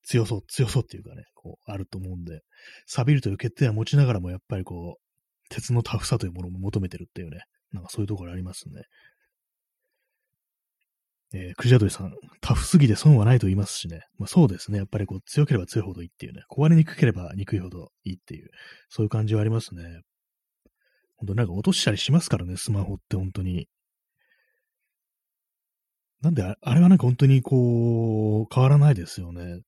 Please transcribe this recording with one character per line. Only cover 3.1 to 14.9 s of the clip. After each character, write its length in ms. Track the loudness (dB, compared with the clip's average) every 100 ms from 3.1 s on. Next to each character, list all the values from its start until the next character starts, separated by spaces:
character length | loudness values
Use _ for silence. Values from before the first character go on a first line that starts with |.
る 80 | 2
と 80 | 0
い 20 |
う 60 | -4
欠 120 | -6
点 180 | -2 -2
は 60 |
持 120 | 0 0
ち 100 | 2
な 80 |
が 80 | 4
ら 80 | 0
も、 100 | -4
や 60 | -10
っ 40 | _
ぱ 120 | -8
り 60 |
こ 340 | -8 -12 -14 -16
う、 500 | _ _ _ _ _
鉄 240 | -12 -2
の 100 | -2
タ 140 | -2 -6
フ 100 | -2
さ 120 | -4
と 80 | -4
い 20 |
う 40 |
も 100 | -8
の 80 | -10
も 80 | -8
求 220 | -6 -4
め 100 | -4
て 80 | -8
る 80 | -14
っ 40 |
て 100 | -14
い 20 |
う 60 | -14
ね、 80 | -16 -20 _ _
な 80 | -16
ん 20 |
か 60 | -12
そ 120 | -8
う 20 |
い 20 |
う 20 | -6
と 100 | -6
こ 100 | -8
ろ 60 |
あ 40 | -10
り 60 |
ま 100 | -10
す 160 | -14 -18
ね。 140 | -20 -20 _ _ _ _ _ _ _ _ _ _ _ _ _ _ _ _ _ _ _ _ _ _ _ _
え 180 | -12 -12
ー、 20 | -4
ク 100 | 4
ジ 60 |
ラ 60 | 6
ド 80 | 4
リ 60 |
さ 120 | -2
ん、 80 | -12 -14 -20 _
タ 140 | -2
フ 100 | -2
す 140 | 4 6
ぎ 80 | 6
て 80 |
損 220 | 6 6 6
は 80 |
な 100 | 6
い 40 | 4
と 80 | 2
言 60 |
い 20 | -2
ま 100 | -2
す 100 | -8
し 100 | -12
ね。 120 | -14 _ _
ま 80 |
あ、 20 | 0
そ 160 | 4
う 40 | 4
で 100 | 2
す 120 | -6
ね。 80 | -6
や 60 |
っ 20 |
ぱ 120 | -4